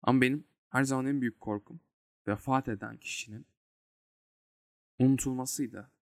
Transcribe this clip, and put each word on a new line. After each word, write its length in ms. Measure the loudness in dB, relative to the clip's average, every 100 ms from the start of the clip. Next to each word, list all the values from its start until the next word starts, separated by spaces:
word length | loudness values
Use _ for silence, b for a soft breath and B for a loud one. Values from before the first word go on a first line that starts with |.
Ama 180 | 6 6
benim 240 | 6 2 -6 _ _
her 160 | 0
zaman 220 | 0 0 0
en 140 | 0
büyük 200 | -2 -4
korkum 400 | -6 -6 -6 -20 _ _ _ _ -6
vefat 400 | -4 0 0 0
eden 280 | -6 -8 -14
kişinin 500 | -12 -12 -10 -14 -16 _ _ _ _ _ _ _ _ _ _ _ _ _ _ _
unutulmasıydı. 920 | 2 4 0 -4 -6 -8 -10 -12 -18 _